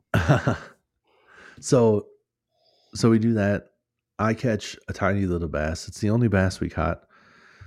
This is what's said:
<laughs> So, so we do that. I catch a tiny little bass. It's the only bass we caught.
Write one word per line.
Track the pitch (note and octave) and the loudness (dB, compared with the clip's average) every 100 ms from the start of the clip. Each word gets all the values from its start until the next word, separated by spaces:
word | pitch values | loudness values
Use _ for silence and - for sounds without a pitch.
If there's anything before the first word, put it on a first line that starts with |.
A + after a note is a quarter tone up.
| _ | _
<laughs> | G2+ D#2+ C3+ - G#2+ - _ _ _ _ _ _ - - - | -2 2 0 0 -4 -8 _ _ _ _ _ _ -20 -20 -12
So, | - C3 A2+ G#2 - _ _ _ _ _ _ _ _ - | 0 4 4 2 -2 _ _ _ _ _ _ _ _ 0
so | A#2+ | 2
we | A2+ | 4
do | A2+ A2 | 2 0
that. | G2+ G2+ - _ _ _ _ - | 0 -2 -6 _ _ _ _ -4
I | G#2+ - | -2 -2
catch | B2+ G#2+ - - - | -2 -2 -6 -14 -12
a | |
tiny | - G2 G2+ F#2+ | -4 -2 0 0
little | F2 E2 | -2 -4
bass. | C#2+ D#2 E2 - | -4 -4 -4 -10
It's | - | -6
the | G#2 | -2
only | A#2 A#2 | 2 2
bass | G2 F#2+ - | 2 0 -2
we | E2 | -6
caught. | - E2 E2+ _ _ _ _ _ - | -4 -4 -4 _ _ _ _ _ -20